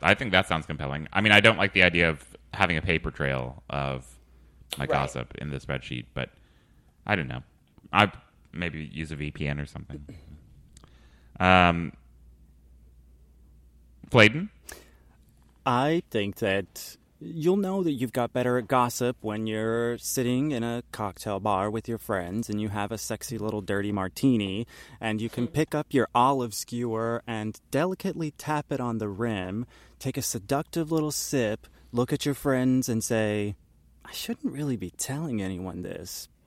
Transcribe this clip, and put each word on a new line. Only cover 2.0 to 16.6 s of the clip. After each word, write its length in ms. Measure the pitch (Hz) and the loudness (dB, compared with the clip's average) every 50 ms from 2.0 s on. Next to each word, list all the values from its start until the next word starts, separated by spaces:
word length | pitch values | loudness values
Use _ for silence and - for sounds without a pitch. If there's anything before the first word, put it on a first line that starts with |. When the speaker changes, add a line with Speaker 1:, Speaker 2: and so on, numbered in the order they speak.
| 85 82 | 4 4
Speaker 1:
of 140 | 80 73 - - - - - - - | 2 0 -6 -16 -20 -20 -20 -8 -2
having 220 | - 101 87 87 78 | 2 2 2 2 2
a 40 | |
paper 300 | 76 85 85 80 - 82 | 2 2 0 0 0 -2
trail 500 | 69 - 73 69 67 65 62 62 64 - - - | -4 -2 -2 0 0 -2 -4 -6 -8 -12 -12 -6
of 360 | - 71 69 67 67 65 65 - - - _ _ - - - - - - - - - - | -4 -4 -2 -2 -4 -6 -8 -12 -20 -20 _ _ -20 -20 -20 -20 -20 -20 -16 -10 -8 -6
my 40 | 67 | -4
Speaker 2:
Right. 40 | - | -2
Speaker 1:
gossip 460 | - 71 69 69 - 64 60 - - | 0 0 0 -2 -4 -8 -10 -10 -10
in 160 | - - 73 | -10 -10 -8
the 60 | 69 67 | -8 -8
spreadsheet, 460 | - - 71 67 - - - 62 58 - - | -6 -6 -6 -6 -6 -8 -10 -10 -10 -10 -8
but 140 | 64 62 - - _ - _ _ _ _ _ _ _ _ _ _ _ - | -8 -8 -8 -10 _ -20 _ _ _ _ _ _ _ _ _ _ _ -6
I 100 | - 104 | -2 -2
don't 120 | 95 76 65 | -2 -2 -4
know. 160 | 62 64 - _ _ _ _ _ _ _ - - - | -8 -10 -12 _ _ _ _ _ _ _ -8 0 4
I 180 | 95 104 98 - - - _ _ _ - - | 4 4 4 2 -4 -20 _ _ _ -20 -14
maybe 380 | - 76 87 85 78 78 78 73 | -10 -8 -6 -6 -6 -8 -10 -10
use 200 | - 71 78 78 | -8 -8 -8 -8
a 40 | 78 | -8
V 140 | 71 76 73 | -8 -8 -8
P 160 | - - 76 71 | -6 -4 -4 -4
N 120 | 71 73 | -4 -4
or 60 | 73 71 | -6 -8
something. 360 | - 73 71 - 71 73 71 - - - - - - - - - - - - - - - - - - - - - - - - - - - | -10 -14 -14 -14 -14 -16 -14 -16 -18 -20 -20 -20 -20 -20 -20 -20 -20 -20 -20 -20 -20 -20 -20 -20 -20 -20 -20 -20 -20 -20 -20 -16 -6 0
Um, 540 | 92 92 92 92 90 87 85 85 85 73 - - - - - - - - - - - - - _ - - - - - - - - - - - - _ - - _ - - - - - - - - - - - - - - | 4 6 8 8 8 6 4 2 -2 -6 -8 -14 -20 -20 -20 -20 -20 -20 -20 -20 -20 -20 -20 _ -20 -20 -20 -20 -20 -20 -20 -20 -20 -20 -20 -20 _ -20 -20 _ -20 -20 -20 -20 -20 -20 -20 -20 -20 -20 -20 -20 -6 2
Flayden? 400 | - 123 107 107 113 151 190 208 - - - - - - - - - - _ - - _ _ _ - _ - _ _ _ - | 6 8 8 8 8 4 -6 -6 -8 -14 -20 -20 -20 -20 -20 -20 -20 -20 _ -20 -20 _ _ _ -20 _ -20 _ _ _ -2
Speaker 3:
I 360 | 131 123 123 131 147 160 170 - - | 0 2 2 2 2 2 0 -2 -2
think 280 | - 113 101 101 95 - | -2 -2 0 -2 -2 -2
that 600 | - 101 95 98 | 0 0 2 0